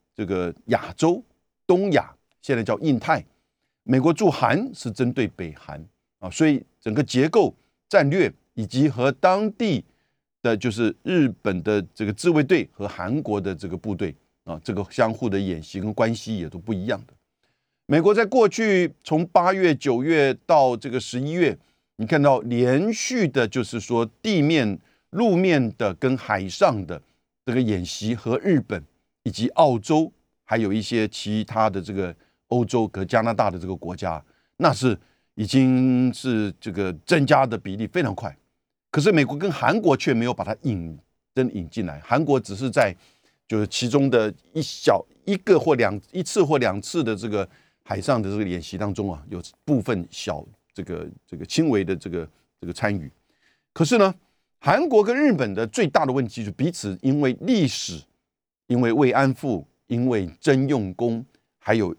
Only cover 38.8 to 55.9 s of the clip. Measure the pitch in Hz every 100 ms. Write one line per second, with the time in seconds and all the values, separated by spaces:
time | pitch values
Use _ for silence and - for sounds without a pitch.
38.8 | _ 151 170 165 127 143 190 143 120 214
39.8 | 175 131 - 117 120 123 92 110 139 98
40.8 | 82 73 _ _ _ - 127 101 82 -
41.8 | 90 73 - 123 151 135 - 98 131 120
42.8 | 107 85 _ _ _ _ - 110 104 -
43.8 | 123 139 139 120 107 92 _ 160 147 -
44.8 | - 98 - _ - 196 - 185 170 131
45.8 | 107 104 - 185 - 214 151 147 113 98
46.8 | - 170 117 104 113 104 92 _ _ _
47.8 | - 98 95 127 98 104 98 87 80 92
48.8 | 101 95 101 78 73 90 - _ - 135
49.8 | 104 101 - - - 76 - _ _ -
50.8 | 92 82 80 - - 80 - - 160 107
51.8 | 90 90 95 85 80 _ _ - 85 -
52.8 | 104 101 71 _ _ _ _ _ _ -
53.8 | 160 - - - _ _ _ _ 143 214
54.8 | 330 220 208 254 294 170 117 95 113 247
55.8 | 170